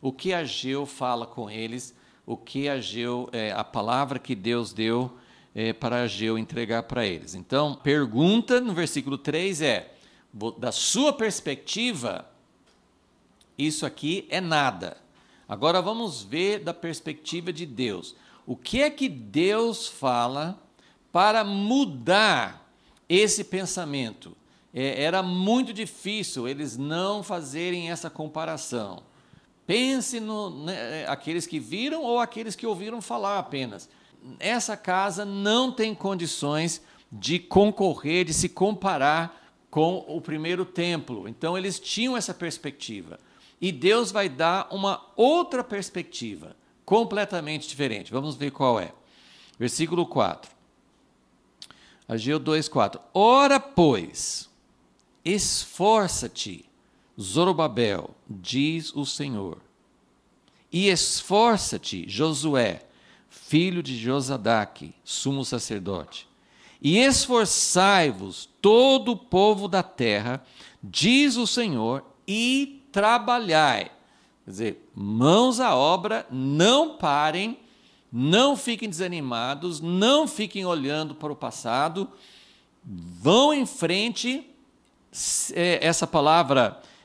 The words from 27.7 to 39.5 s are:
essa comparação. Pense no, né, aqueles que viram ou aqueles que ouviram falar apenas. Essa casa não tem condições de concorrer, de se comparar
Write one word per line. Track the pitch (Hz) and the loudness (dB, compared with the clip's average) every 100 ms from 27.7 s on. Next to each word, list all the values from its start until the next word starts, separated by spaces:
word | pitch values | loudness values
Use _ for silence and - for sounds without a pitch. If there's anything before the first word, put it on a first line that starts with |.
| 180 165 | -6 -6
essa | 170 165 | -8 -10
comparação. | - 156 156 160 156 - 123 101 90 - _ _ _ _ _ - | -10 -10 -8 -8 -8 -6 -8 -8 -12 -20 _ _ _ _ _ -2
Pense | 208 254 269 - 233 | 0 2 0 -4 -6
no, | 214 214 202 139 156 | -6 -6 -8 -10 -8
né, | 180 117 156 - | -8 -8 -8 -6
aqueles | 139 - 165 160 | -6 -4 -6 -4
que | 156 | -8
viram | 113 175 262 320 | -8 -6 -4 -4
ou | 262 240 | -2 -2
aqueles | 226 220 226 - | -2 -6 -10 -8
que | 233 | -6
ouviram | 190 208 233 | -6 -8 -10
falar | - 233 202 202 | -8 -4 -2 -2
apenas. | - 143 127 101 - _ _ _ 127 - | -4 -6 -8 -10 -18 _ _ _ -20 -8
Essa | 180 240 - 202 | -4 -2 -2 -6
casa | - 185 196 175 202 | -2 0 0 -2 -6
não | 196 202 226 262 | -2 2 2 2
tem | 247 220 | 0 -2
condições | 208 196 190 165 - 143 151 165 - - _ _ | -2 -4 -2 -4 -4 -2 0 -2 -4 -12 _ _
de | 110 98 170 | -10 -4 -4
concorrer, | - 190 208 208 190 143 143 170 175 | 2 4 6 4 0 0 0 0 0
de | |
se | 151 175 | 0 -2
comparar | - 196 214 196 160 139 156 165 - _ | 0 0 0 -2 2 2 2 -2 -10 _